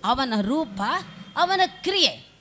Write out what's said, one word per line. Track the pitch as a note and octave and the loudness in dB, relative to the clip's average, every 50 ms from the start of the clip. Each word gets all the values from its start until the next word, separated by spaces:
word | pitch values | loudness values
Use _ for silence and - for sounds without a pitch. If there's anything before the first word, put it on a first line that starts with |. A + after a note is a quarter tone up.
| - | 0
ಅವನ | G3 A#3+ B3+ C4 B3+ A3+ G#3 | 0 0 0 0 0 0 0
ರೂಪ, | G3+ G3+ C4 D#4 D#4+ A3+ G3 G3 G3 A3 D4+ F#4 - - - - - - - C#4 | 0 0 0 -2 -2 -4 -4 -4 -2 -2 -2 -4 -4 -8 -16 -18 -18 -10 0 0
ಅವನ | E4+ F4+ G4 F#4 F#4 - | 2 2 4 2 2 0
ಕ್ರಿಯೆ | - - - - F#4+ G4 E4 G#3+ - - - - _ _ | 0 -6 -4 -2 2 4 4 4 2 -2 -16 -20 _ _